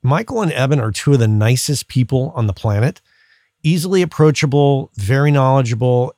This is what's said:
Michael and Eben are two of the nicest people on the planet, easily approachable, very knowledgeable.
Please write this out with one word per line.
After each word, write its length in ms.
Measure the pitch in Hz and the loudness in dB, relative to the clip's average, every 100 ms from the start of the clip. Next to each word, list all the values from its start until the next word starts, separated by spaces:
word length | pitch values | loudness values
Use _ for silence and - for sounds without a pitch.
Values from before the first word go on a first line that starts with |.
Michael 400 | 127 151 226 247 | 0 -2 -2 -4
and 100 | 190 | -4
Eben 280 | 131 131 143 | -2 0 0
are 120 | 110 | -2
two 220 | 101 - | -4 0
of 60 | 139 | 2
the 80 | 110 | 2
nicest 600 | 107 107 127 - 139 - | 2 2 0 -2 -6 -4
people 460 | - 123 135 139 143 | -4 -2 -2 -4 -4
on 120 | 107 | -4
the 60 | |
planet, 480 | 98 113 101 131 - _ _ _ _ _ _ | -4 -2 0 -2 -4 _ _ _ _ _ _
easily 380 | 151 175 180 190 | -2 -2 0 0
approachable, 920 | 175 - 156 147 147 143 143 139 131 - | -2 2 2 2 0 2 2 0 -4 -8
very 360 | 98 135 147 | -2 0 2
knowledgeable. 800 | 143 131 135 123 117 123 123 123 | 2 2 2 0 -2 0 0 -2